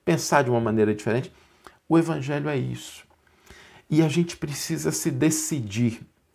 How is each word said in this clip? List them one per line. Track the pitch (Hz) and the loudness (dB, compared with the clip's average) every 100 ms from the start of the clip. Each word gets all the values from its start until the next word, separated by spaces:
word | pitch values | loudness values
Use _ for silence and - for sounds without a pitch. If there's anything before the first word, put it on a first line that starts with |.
pensar | - 160 - 147 | -2 0 2 2
de | 127 | 4
uma | 117 | 2
maneira | 113 110 107 107 | 2 2 2 2
diferente. | 110 117 - - _ _ - _ - | 0 -2 -2 -12 _ _ -20 _ 0
O | 165 | 2
Evangelho | 160 156 131 147 147 | 2 -2 -4 -4 -2
é | 139 | -2
isso. | 127 120 - - - _ _ _ - - - - - | -4 -6 -12 -20 -20 _ _ _ -20 -20 -20 -20 -2
E | 156 | 2
a | 160 | 4
gente | 160 175 - | 2 0 -2
precisa | 147 139 - 156 156 | -8 -8 -6 -4 -4
se | 151 165 | -2 -2
decidir. | 131 151 311 - 151 104 104 120 113 - _ _ | 0 2 2 -2 -4 -4 0 0 0 -10 _ _